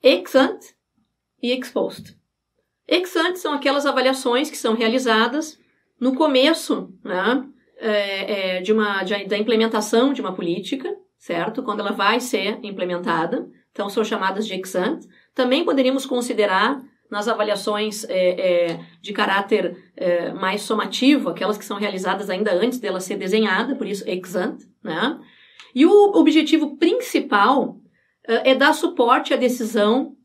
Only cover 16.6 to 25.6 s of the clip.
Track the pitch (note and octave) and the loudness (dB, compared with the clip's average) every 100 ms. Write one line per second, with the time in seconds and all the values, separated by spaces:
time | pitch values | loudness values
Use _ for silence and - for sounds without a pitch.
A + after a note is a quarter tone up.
16.6 | A3 C4+ - _ _ G#3 G#3 A3 G#3 G3 | 0 -2 -10 _ _ -6 -4 -2 -2 -2
17.6 | A3 G#3 G#3+ G#3 - F#3 F3+ F3+ F#3 F3 | -2 -2 -4 -6 -4 2 2 2 2 2
18.6 | E3+ E3 - _ - G#3 G3+ G3 G3 G#3 | 2 -2 -10 _ -8 -2 0 0 2 0
19.6 | F3 - - - F3+ F3 F3 F3 F#3+ G3+ | 0 -6 -20 -6 -2 0 -2 -4 -4 -4
20.6 | - G#3+ G3 - B3+ C#4+ F3+ E3 F#3+ G#3 | -4 -4 -4 2 4 4 0 -4 -4 -4
21.6 | - G3+ G#3 F#3+ F#3 G3 G3+ F#3 G#3+ F3+ | -6 -6 -4 -4 -4 -4 -4 -2 0 2
22.6 | A#3 B3+ G#3 F3+ F3+ G#3 F#3 G#3+ G#3+ F#3+ | 0 -2 -4 -6 -6 -6 0 2 2 0
23.6 | C4+ C#4 G#3 G3 - F3+ F3+ F3+ A3 - | -2 -4 -6 -6 -6 -6 -4 -4 -4 -8
24.6 | - _ F#3+ D#3+ A#3 D#4+ - _ _ _ | -18 _ -8 -4 -4 -4 -16 _ _ _